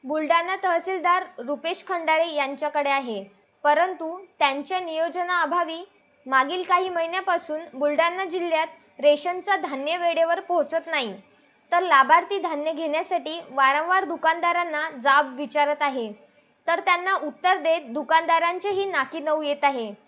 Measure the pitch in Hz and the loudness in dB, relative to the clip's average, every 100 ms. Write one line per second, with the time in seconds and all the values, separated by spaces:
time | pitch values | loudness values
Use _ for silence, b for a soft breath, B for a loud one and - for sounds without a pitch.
0 | 262 311 302 339 349 381 370 339 359 381 | -4 -4 2 0 0 -2 0 0 -2 -2
1 | 339 370 370 - 240 294 311 370 - 359 | 2 0 0 -12 -8 -6 -4 -6 -4 -4
2 | 320 320 339 294 269 277 294 294 277 269 | 0 2 2 0 -2 -2 -2 0 0 0
3 | 247 214 - _ _ _ 294 294 370 359 | -2 -8 -10 _ _ _ 2 4 2 -2
4 | 320 359 381 _ 285 277 285 370 349 320 | -8 -10 -16 _ 0 0 -4 -6 -4 -2
5 | 330 359 349 359 311 349 320 330 381 _ | -2 -2 -2 0 0 0 -2 -6 -12 _
6 | _ _ 254 262 277 370 370 359 370 339 | _ _ 0 0 2 -2 0 0 0 -2
7 | 330 359 370 349 - 311 339 262 294 294 | -2 -4 -2 -2 -2 -8 -8 -2 0 2
8 | 339 359 381 359 349 320 320 - _ - | 0 0 -4 -4 0 0 -2 -6 _ 2
9 | 285 294 320 359 359 381 302 269 285 349 | 4 4 0 -4 -2 -2 -2 -4 -4 0
10 | 349 330 330 339 339 349 285 330 330 311 | 0 2 2 0 0 0 0 -2 -2 -4
11 | 233 185 _ b b b _ 349 359 277 | -4 -8 _ b b b _ 0 4 4
12 | 262 330 370 403 339 294 311 311 320 311 | 8 6 4 -4 -2 -2 -4 -2 -2 -2
13 | - 349 269 330 - 262 269 285 330 370 | -2 -4 -4 -10 -6 2 4 4 2 2
14 | 330 330 320 330 349 349 349 302 320 277 | 0 0 0 2 0 0 -2 -4 -6 -2
15 | 254 277 277 254 285 294 294 294 294 262 | 4 4 4 -4 -4 0 0 2 -2 -2
16 | 220 208 - b b _ - 339 381 349 | -6 -10 -20 b b _ -2 0 2 0
17 | 370 381 294 - 359 370 311 330 277 247 | 2 -2 -2 -2 0 2 2 0 -2 -8
18 | 247 320 330 330 339 359 403 381 392 320 | 2 2 4 0 0 -2 -4 -2 -2 -2
19 | 262 320 294 311 302 285 285 262 220 202 | -4 -4 -2 -2 -2 0 0 0 -6 -10